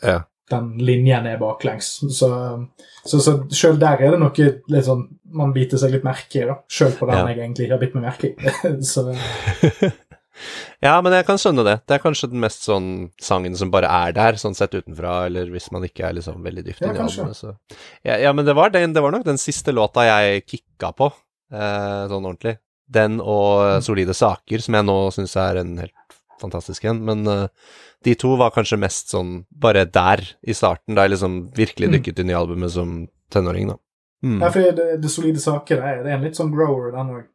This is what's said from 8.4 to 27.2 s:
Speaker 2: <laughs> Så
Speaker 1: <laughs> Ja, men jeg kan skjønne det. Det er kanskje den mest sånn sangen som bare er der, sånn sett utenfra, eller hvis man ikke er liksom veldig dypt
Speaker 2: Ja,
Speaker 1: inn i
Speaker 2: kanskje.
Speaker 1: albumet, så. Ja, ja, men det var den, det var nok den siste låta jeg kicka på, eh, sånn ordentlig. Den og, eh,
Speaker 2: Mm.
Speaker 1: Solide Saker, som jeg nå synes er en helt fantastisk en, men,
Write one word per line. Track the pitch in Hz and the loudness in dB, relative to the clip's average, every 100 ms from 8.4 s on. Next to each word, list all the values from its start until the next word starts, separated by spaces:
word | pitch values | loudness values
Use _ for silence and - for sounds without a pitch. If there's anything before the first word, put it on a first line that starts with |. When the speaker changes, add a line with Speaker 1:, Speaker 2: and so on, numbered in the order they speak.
| 135 - 175 139 | -4 -2 -2 -2
Speaker 2:
<laughs> | |
Så | 135 135 127 | -4 -2 -4
Speaker 1:
<laughs> | 123 123 - 104 - 160 - 135 - _ _ _ - - - - - | -4 -8 -6 -6 2 2 2 -2 -2 _ _ _ -20 -16 -16 -16 0
Ja, | 139 170 | 4 4
men | 180 185 | 6 4
jeg | 180 | 4
kan | 196 | 2
skjønne | 202 135 104 | 2 4 4
det. | 107 - | 2 0
Det | 139 | 0
er | |
kanskje | 160 147 123 | 0 -2 -4
den | 123 | -2
mest | 107 - - | -2 -4 -2
sånn | 98 92 92 90 _ | -2 -2 -8 -10 _
sangen | - 95 90 90 | -2 -2 -2 -4
som | 95 | 0
bare | 95 - | 2 4
er | 90 87 | 2 2
der, | 95 113 107 | 2 2 2
sånn | 104 92 | -4 -2
sett | 101 95 | -4 -4
utenfra, | - 82 87 90 90 | -10 -10 -4 -4 -4
eller | 90 87 | -4 -8
hvis | 90 - | -10 -10
man | 90 90 | -10 -8
ikke | - 90 | -8 -8
er | 87 | -6
liksom | 85 82 87 | -10 -10 -10
veldig | 87 87 | -10 -12
dypt | - | -8
Speaker 2:
Ja, | 202 | -6
Speaker 1:
inn | - | -4
i | |
Speaker 2:
kanskje. | 226 190 147 | -6 -6 -8
Speaker 1:
albumet, | 110 | -10
så. | 107 104 _ - - - - | -16 -18 _ -20 -20 -10 -4
Ja, | 110 | 0
ja, | 139 143 | 2 2
men | 147 | 2
det | 143 | 4
var | 208 | 4
den, | 185 170 | 4 2
det | 156 | 2
var | 143 214 | 2 0
nok | 175 | -2
den | 143 | -4
siste | - - - | -4 -6 -2
låta | 120 104 123 117 | 0 2 4 4
jeg | 104 101 98 - | 4 2 0 -4
kicka | - _ - 87 | -16 _ -10 -8
på, | - 139 - _ _ _ | 0 -2 -2 _ _ _
eh, | 107 104 101 101 101 98 | -8 -4 -4 -4 -6 -6
sånn | 98 95 | -6 -8
ordentlig. | 85 113 110 _ _ _ | -6 -6 -8 _ _ _
Den | 113 107 110 | 2 2 0
og, | 104 104 101 101 101 | 0 2 4 4 4
eh, | 98 | 2
Speaker 2:
Mm. | |
Speaker 1:
Solide | 123 98 92 92 | 0 0 0 2
Saker, | 110 90 - 110 | 2 0 -6 -6
som | 117 107 | 0 2
jeg | 98 | 2
nå | 98 95 | 2 0
synes | 101 95 95 | -4 -4 -2
er | 92 92 | -2 -2
en | 87 87 | -4 -8
helt | 87 _ _ _ _ - | -12 _ _ _ _ -16
fantastisk | 98 87 - - 110 | -12 -10 -10 -6 -4
en, | 113 | -4
men, | 110 107 | -2 -2